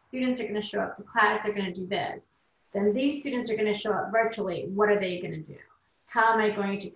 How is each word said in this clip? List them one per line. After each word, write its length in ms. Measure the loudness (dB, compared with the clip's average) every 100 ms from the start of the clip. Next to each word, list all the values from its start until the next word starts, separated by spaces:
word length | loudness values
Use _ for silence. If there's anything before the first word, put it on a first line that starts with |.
| _
students 320 | -4 -2 0
are 60 | -2
gonna 160 | -4
show 180 | -4 -4
up 160 | -4 -6
to 60 |
class, 400 | -4 2 4 4
they're 100 | 0
gonna 220 | -2 -2
do 120 | -4 -4
this. 440 | -4 -4 -6 -14 _ _ _ _
Then 220 | 0 2
these 260 | 2 2 0
students 300 | -4 -4 -2
are 60 | 0
gonna 180 | 0
show 180 | 0 -2
up 180 | -2 0
virtually. 560 | 0 0 0 -4 -4 -4
What 200 | 2 4
are 100 | 4
they 220 | 2 -4
gonna 180 | -6 -8
do? 180 | -10 -16 -20 _ _ _ -4
How 260 | 2 4
am 80 | 6
I 100 | 4
going 280 | 2 -2 -2
to 100 | -6